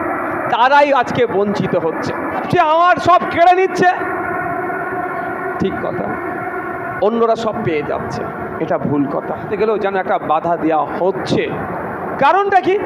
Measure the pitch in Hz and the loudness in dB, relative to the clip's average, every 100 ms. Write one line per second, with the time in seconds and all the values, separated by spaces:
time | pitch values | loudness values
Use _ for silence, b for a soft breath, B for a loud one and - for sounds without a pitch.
0 | - - - - - 214 247 285 294 269 | -4 -4 -4 -4 -2 2 6 6 6 4
1 | 240 - 233 196 208 185 190 180 160 - | 2 0 2 2 0 0 0 0 0 -2
2 | - - - - - 359 339 320 349 330 | -4 -6 -6 -6 0 2 4 6 4 4
3 | - 349 381 311 349 359 381 370 359 370 | 4 4 4 4 6 6 4 4 2 2
4 | 370 - 349 359 349 349 359 359 359 370 | -4 -4 -4 -4 -4 -4 -4 -6 -4 -6
5 | 359 - 349 - 381 370 381 - - - | -6 -6 -6 -6 -6 -2 -2 -2 -4 -4
6 | 196 359 359 339 - - - - - - | -4 -6 -6 -6 -6 -6 -8 -8 -6 -2
7 | 196 233 226 226 226 214 185 151 139 135 | 0 2 0 0 -2 -4 -2 -2 -2 -4
8 | 127 - - - - - 160 170 - 143 | -6 -8 -8 -8 -10 -6 -2 -2 0 0
9 | 139 - - 156 - 208 214 208 196 196 | 0 -2 -6 -8 -6 0 0 2 0 -2
10 | 185 185 151 156 170 170 156 156 143 - | 0 -2 0 0 0 0 0 0 0 0
11 | 180 185 - - 156 - - - - - | 0 0 -2 -2 -2 -4 -6 -6 -8 -8
12 | - - 277 359 403 381 285 392 | -8 0 4 4 4 2 4 0